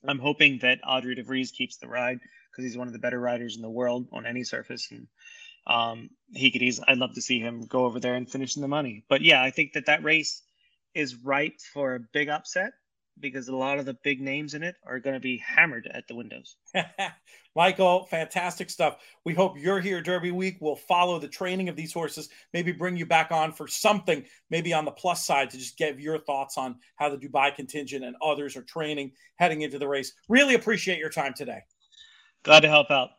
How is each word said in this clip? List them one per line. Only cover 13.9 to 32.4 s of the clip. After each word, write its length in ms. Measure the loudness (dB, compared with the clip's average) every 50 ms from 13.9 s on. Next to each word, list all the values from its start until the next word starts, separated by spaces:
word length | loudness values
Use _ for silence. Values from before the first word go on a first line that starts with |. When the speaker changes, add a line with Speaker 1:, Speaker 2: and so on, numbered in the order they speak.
| -10
Speaker 1:
big 260 | _ -2 -2 -2 -2
names 340 | -4 -6 -6 -6 -6 -8 -10
in 80 | -8
it 140 | -10 -10 -10 _ _
are 160 | -10 -10 -6
gonna 200 | -4 -6 -6 -4
be 180 | -4 -6 -6 -6
hammered 480 | -6 0 4 4 4 4 0 -8 -10 -10
at 180 | -12 -14 -12 -12
the 60 | -14
windows. 420 | -14 -12 -14 -16 -18 -20 -20 -20 _ _ _ -4
Speaker 2:
<laughs> 800 | -4 -4 -4 -6 -8 -8 -8 -8 _ _ _ -20 -20 _ _ _
Michael, 500 | 4 4 4 4 4 6 6 6 4 2
fantastic 600 | -2 -4 -4 -4 -4 -4 -4 -4 -4 -6 -8 -10 -10
stuff. 340 | -2 0 0 0 0 -4 -20 -20 _ _ _
We 80 | -2 2
hope 240 | 4 2 2 2 -2
you're 220 | -2 0 0 0
here 220 | 0 -2 -4 -4
Derby 280 | -2 -2 -2 -2 -2 -2
week. 280 | -2 -2 -4 -4 -4 -4
We'll 160 | -4 -4 -4
follow 420 | -4 0 2 4 4 4 4 2 -4
the 100 | -6 -10
training 400 | -8 -6 -4 -2 -2 -2 -2 -4
of 80 | -4
these 160 | -6 -10 -8
horses, 360 | -6 -6 -6 -6 -6 -10 -14 -16 -18 -20 -20 _
maybe 200 | -4 -2 -2 -2
bring 240 | -2 -2 -4 -4 -2
you 100 | -4 0
back 260 | 4 4 4 4 4
on 200 | 2 0 0 0
for 140 | -4 -10 -10 -8
something, 560 | -8 2 4 4 4 4 2 0 0 0 -2 -14 -20 _ _ _
maybe 220 | -4 -2 0 2
on 120 | 0 0 0
the 60 | -2
plus 320 | -8 -4 -2 -2 -2 -2 0
side 260 | 2 2 2 2 0
to 80 | -6 -12
just 200 | -14 -14 -4 -2
give 200 | -2 -2 -2 -6
your 180 | -6 -4 -4 -4
thoughts 400 | -2 -2 -2 -2 -2 -4 -4 -6
on 200 | -6 -6 -8 -12 _ _ _
how 120 | -2 -2 -2
the 80 | -2
Dubai 380 | -4 -10 -2 2 2 2 4 2
contingent 500 | -2 -12 -10 -8 -8 -8 -6 -4 -4 -4
and 120 | -4 -4 -2
others 360 | 0 0 0 0 -2 -8 -8
are 60 | -12
training 500 | -16 -10 -6 -6 -4 -2 -4 -4 -6 -8 _ _ _ _ _
heading 260 | 2 2 2 2 0
into 160 | -4 -6 -4 -4
the 100 | -4 -2
race. 240 | -2 -2 -4 -6 -12 _ _ 4
Really 260 | 6 6 8 8 6
appreciate 440 | 2 4 2 -2 0 0 -2 -2 -2
your 120 | -4 -4
time 220 | -2 -2 -2 -4 -4
today. 260 | -8 -10 -10 -10 -12 -14 _ _ _ _ _ _ -20 -20 -20 _ _ _ _ _ _